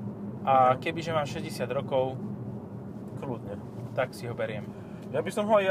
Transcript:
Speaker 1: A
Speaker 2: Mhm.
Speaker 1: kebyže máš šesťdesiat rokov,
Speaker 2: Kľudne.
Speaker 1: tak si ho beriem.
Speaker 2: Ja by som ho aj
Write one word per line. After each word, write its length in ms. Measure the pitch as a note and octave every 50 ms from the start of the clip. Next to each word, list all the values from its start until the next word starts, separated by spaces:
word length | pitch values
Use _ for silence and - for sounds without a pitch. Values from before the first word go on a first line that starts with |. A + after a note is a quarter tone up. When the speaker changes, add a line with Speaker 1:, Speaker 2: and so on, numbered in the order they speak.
| - - - - - - - -
Speaker 1:
A 320 | - C3+ C3+ C3 B2+ B2+ B2+
Speaker 2:
Mhm. 60 | B2+
Speaker 1:
kebyže 320 | - E3+ E3 E3+ D3+ E3 D#3+
máš 220 | D#3 D3 C3 -
šesťdesiat 340 | D#3 D3+ D#3+ - - B2+ A#2+
rokov, 460 | B2+ C#3 C#3 - C#3+ C3 C3 C3 C3 B2 - - - - - - - - - - - - - - - - - - -
Speaker 2:
Kľudne. 400 | - - C#3 A#2+ A2+ - - G#2 - - - - - - - -
Speaker 1:
tak 180 | - B2+ B2
si 140 | - - A#2+
ho 80 | A#2 A2+
beriem. 340 | A2 A2+ A2+ G#2+ G#2 G2+ G2 - - - - - - - - B2+
Speaker 2:
Ja 80 | D3
by 80 | E3 -
som 160 | - A3 G#3
ho 80 | G#3 A3
aj 140 | G3+ G3 F#3+